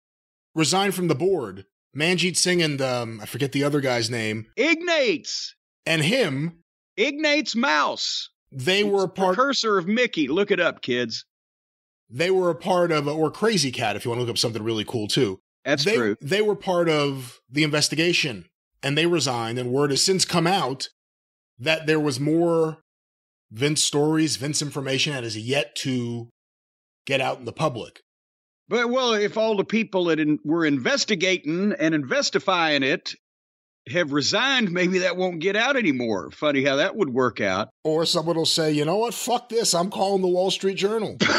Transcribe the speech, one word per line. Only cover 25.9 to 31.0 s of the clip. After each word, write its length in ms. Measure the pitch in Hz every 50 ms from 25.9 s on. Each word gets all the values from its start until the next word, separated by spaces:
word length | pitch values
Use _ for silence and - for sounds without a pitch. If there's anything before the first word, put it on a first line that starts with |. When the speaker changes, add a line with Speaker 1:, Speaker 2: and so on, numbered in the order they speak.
| 127 123 120 117 117 117 117 120 _ _ _ _ _ _ _ _ _ _ _ _ _ _ _
Speaker 1:
get 160 | - 139 135
out 180 | 131 131 135 131
in 60 | 123
the 60 | 113
public. 480 | - - 160 151 127 107 87 - - - _ _ _ _ _ _ _ _ _ _ _ _ _ -
Speaker 2:
But, 220 | 185 240 240 240
well, 220 | 247 262 254 233
if 240 | 220 208 208 190 -
all 200 | 226 220 220 214
the 80 | 196 180
people 400 | - 208 226 220 - - 185 175
that 160 | 170 156 151
in-, 180 | 156 151 151 - -
were 200 | 147 160 170 160
investigating 1080 | 151 143 131 120 247 285 269